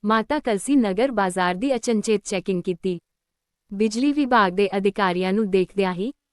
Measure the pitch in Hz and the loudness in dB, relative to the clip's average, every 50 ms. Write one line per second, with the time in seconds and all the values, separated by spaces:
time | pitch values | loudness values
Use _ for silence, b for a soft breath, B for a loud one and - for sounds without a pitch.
0 | - 208 220 220 214 - 285 302 - 247 214 190 - - 285 269 226 202 185 196 | -2 0 0 0 0 0 -2 -2 0 -2 -2 -2 0 2 2 2 2 2 0 0
1 | 247 277 247 208 196 185 180 190 180 180 180 180 233 285 262 233 - 247 233 214 | 0 0 0 0 0 0 0 0 0 0 0 -2 -2 -2 -2 -2 0 0 -2 0
2 | 202 226 214 202 - - 208 185 175 - 190 175 165 190 180 - - 190 180 170 | 0 0 -2 -2 -2 -4 -6 -4 -2 -2 -2 -2 -2 -4 -6 -2 -2 -4 -4 -4
3 | - _ _ _ _ _ _ _ _ _ _ _ _ _ 208 196 220 220 214 233 | -8 _ _ _ _ _ _ _ _ _ _ _ _ _ -2 0 0 0 0 0
4 | 262 294 277 302 294 247 254 226 202 185 180 190 202 185 190 202 190 208 - - | 0 0 2 2 2 2 4 4 4 2 2 0 0 0 0 0 0 0 0 0
5 | 202 185 175 180 185 185 190 214 226 190 185 190 185 - - 196 190 185 180 170 | 0 0 0 0 0 0 0 0 0 2 2 0 0 0 -2 -2 -2 -2 -2 -4
6 | 196 262 - _ _ _ | -6 -8 -8 _ _ _